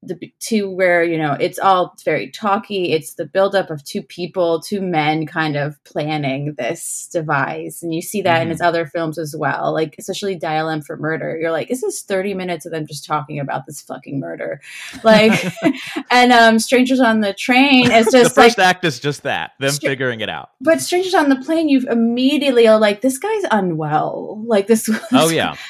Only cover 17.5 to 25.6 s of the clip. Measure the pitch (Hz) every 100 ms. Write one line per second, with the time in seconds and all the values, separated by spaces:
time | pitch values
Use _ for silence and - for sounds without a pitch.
17.5 | 247 285 254 247 226 226 254 240 - 240
18.5 | 214 185 180 175 131 143 139 135 92 -
19.5 | - 139 143 135 135 127 113 101 78 -
20.5 | _ 269 330 - 359 381 359 285 262 302
21.5 | 330 302 269 - 233 233 240 262 294 277
22.5 | 240 220 214 208 208 262 262 403 440 359
23.5 | 202 185 156 151 151 156 - - 214 233
24.5 | 208 202 226 - 220 - 262 165 160 87
25.5 | -